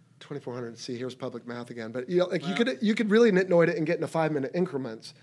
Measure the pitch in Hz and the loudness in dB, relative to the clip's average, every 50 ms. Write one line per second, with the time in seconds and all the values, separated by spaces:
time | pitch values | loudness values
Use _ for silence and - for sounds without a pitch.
0 | _ _ _ _ - - 147 139 - - 120 127 123 117 117 113 - - 127 117 | _ _ _ _ -18 -14 -14 -12 -10 -10 -10 -8 -10 -10 -12 -12 -10 -10 -8 -8
1 | 127 127 120 - - 127 117 120 113 120 120 123 120 117 120 117 113 110 113 127 | -8 -8 -10 -10 -10 -10 -10 -10 -12 -12 -12 -12 -12 -12 -10 -10 -10 -8 -8 -8
2 | 127 - 180 175 180 180 - 170 143 165 196 185 233 247 262 - - 202 226 - | -6 0 2 2 2 2 0 -4 -4 -4 -2 0 0 0 0 0 0 0 2 2
3 | 233 214 196 226 240 233 190 190 190 185 180 170 165 160 170 156 160 151 170 151 | 2 4 6 8 8 8 6 4 4 4 4 4 4 4 2 0 -2 -2 -2 -2
4 | 156 135 - 165 160 151 151 143 135 135 - 175 180 - - 139 131 123 110 113 | -4 -2 0 0 0 0 0 -2 -2 -2 -2 -2 -2 -2 -2 -6 -6 -8 -10 -12
5 | 117 - - _ | -14 -18 -20 _